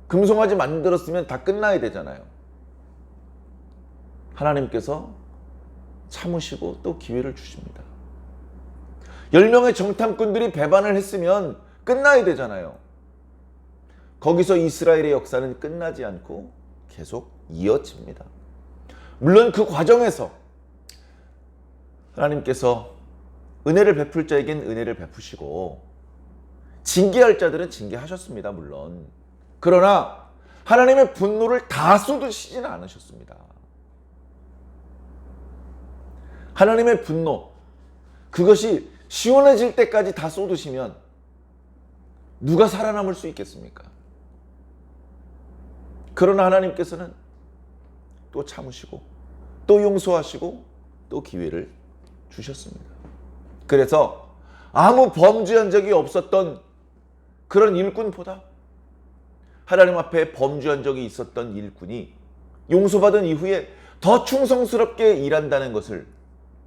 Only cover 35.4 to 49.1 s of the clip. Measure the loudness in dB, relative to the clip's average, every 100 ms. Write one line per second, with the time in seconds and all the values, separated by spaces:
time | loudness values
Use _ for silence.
35.4 | -20 -20 -20 -20 -20 -20 -20 -20 -20 -20
36.4 | -20 2 2 4 2 0 -2 -4 -4 -6
37.4 | -10 -20 -20 _ -20 -20 _ -20 _ 0
38.4 | 4 4 4 -4 -6 -20 -14 -6 2 6
39.4 | 6 6 2 0 0 2 -2 -6 -10 -8
40.4 | -6 -6 -8 -10 -12 -14 _ _ _ _
41.4 | _ _ _ _ _ _ -20 -20 -20 -10
42.4 | -2 2 2 2 -6 -4 -6 -8 -12 -14
43.4 | -16 -18 -20 -20 -20 _ _ -20 _ -20
44.4 | _ _ -20 _ _ -20 -20 -20 -20 -20
45.4 | -20 -20 -20 -20 -20 -20 -18 2 2 4
46.4 | 4 2 0 -6 -10 -10 -16 -20 _ _
47.4 | -20 _ -20 -20 _ -20 _ -20 -16 -12
48.4 | -12 -14 -18 -18 -20 -20 -20